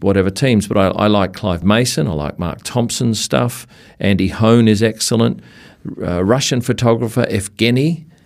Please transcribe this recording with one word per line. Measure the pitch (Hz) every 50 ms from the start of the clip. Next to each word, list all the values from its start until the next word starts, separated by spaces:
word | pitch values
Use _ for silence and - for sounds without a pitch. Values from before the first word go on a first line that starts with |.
whatever | - 98 98 98 92 98
teams. | 95 - 143 131 120 104 101 -
But | 110
I, | 104 95 92
I | - - 101 107
like | 104 101 95 90 92
Clive | - - 98 87 82 87
Mason. | 98 107 113 127 123 - - 151
I | 127 80
like | 76 73 73 - -
Mark | 87 85 - - -
Thompson's | - - 123 117 113 - - 127 117 110 104
stuff. | - - - 131 123 120 - - - - - - - - - -
Andy | - 92 101 90 95 87
Hone | - - 113 110 117 120 117 110
is | 107 98 113
excellent. | 113 110 - - - 120 113 113 117 120 - - - - - - - - _ - - - -
Uh, | - 87 87 87 92
Russian | 98 120 139 - - 135 123
photographer | 117 - 120 - 123 117 117 117 123 110 - 123 123 -
Evgeny | - 104 98 - - - 110 117 120 127 139 160 170 160 - - _ _ _